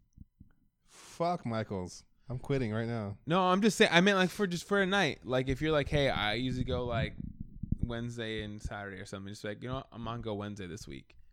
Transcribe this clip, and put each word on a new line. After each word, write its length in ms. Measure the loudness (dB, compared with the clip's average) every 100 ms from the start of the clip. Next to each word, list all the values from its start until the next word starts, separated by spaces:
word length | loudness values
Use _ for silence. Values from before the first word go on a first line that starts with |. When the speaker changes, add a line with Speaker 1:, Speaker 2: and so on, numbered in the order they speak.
| _ -20 -20 _ -20 _ _ _ _
Speaker 1:
Fuck 560 | -20 -14 -2 -2 0 -2
Michael's. 580 | -4 -4 -6 -6 -12 -20 _ -10
I'm 100 | -8
quitting 320 | -2 0 0
right 160 | -2 -2
now. 300 | -4 -6 -6 0
Speaker 2:
No, 140 | 2 4
I'm 120 | 6
just 160 | 4 6
saying, 140 | 6
I 80 | 8
meant, 160 | 8 6
like, 120 | 4
for, 180 | 2 -2
just 180 | -2 0
for 140 | 0
a 40 | 2
night. 340 | 4 2 0 0
Like, 240 | 0 2
if 120 | 0
you're 100 | 2
like, 160 | 2 2
"Hey, 200 | 2 2
I 240 | 2 0 0
usually 280 | 0 -2
go, 220 | -2 -2 0
like, 300 | 0 -2 -4 -10 -10 -12 -8 -2 -2
Wednesday 600 | 0 -2 -6 -6 -4 -4
and 180 | -6 -8
Saturday 360 | -8 -8 -10 -10
or 80 | -10
something," 260 | -10 -10
just 120 | -10
be 60 | -8
like, 120 | -8
"You 80 | -6
know 60 | -8
what? 120 | -8
I'm 120 | -12 -8
gonna 160 | -8
go 120 | -6
Wednesday 320 | -6 -6 -8 -10
this 200 | -12 -12
week." 280 | -14 -16 -20 -20